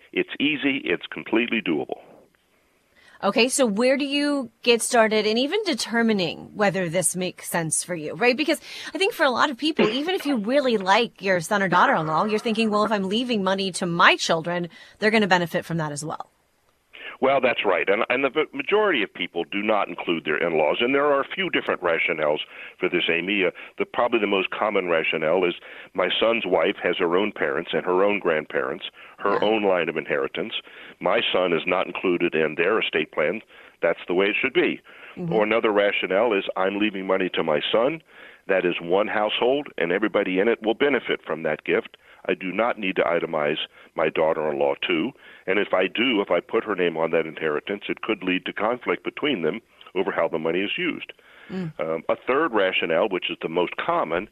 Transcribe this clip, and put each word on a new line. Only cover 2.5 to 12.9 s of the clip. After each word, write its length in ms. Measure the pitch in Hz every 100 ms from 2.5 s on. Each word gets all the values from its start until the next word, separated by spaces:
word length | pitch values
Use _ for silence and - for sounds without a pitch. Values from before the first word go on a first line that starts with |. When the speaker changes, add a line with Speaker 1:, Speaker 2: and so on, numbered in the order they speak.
| _ _ _ _ _ - -
Speaker 2:
Okay, 240 | 196 220 247
so 160 | -
where 320 | 247 196 254 269
do 80 |
you 460 | 285 285 294 285 233 -
get 200 | 240 233
started 420 | - 240 220 214
in 140 | 214 226
even 240 | 285 415
determining 840 | 403 240 - 233 226 208 165 78 80
whether 320 | 180 202 185 175
this 300 | 180 175 180
makes 320 | 180 - -
sense 340 | 175 160 -
for 120 | -
you, 180 | 170 147
right? 240 | 156 240 262
Because 240 | 311 294 - - -
I 40 | 311
think 160 | 392
for 100 | -
a 60 | 285
lot 180 | 233 302
of 80 | 240
people, 320 | 302 302 214
even 260 | 247 320
if 120 | 370 285
you 100 | 262
really 400 | 196 285 262 214
like 460 | 185 208 240 -
your 180 | 190 180
son 220 | 160 208
or 60 | 190
daughter-in-law, 580 | 175 254 208 156 156 214
you're 120 | 214
thinking, 300 | 233 220 220
"Well, 140 | 208
if 80 | 214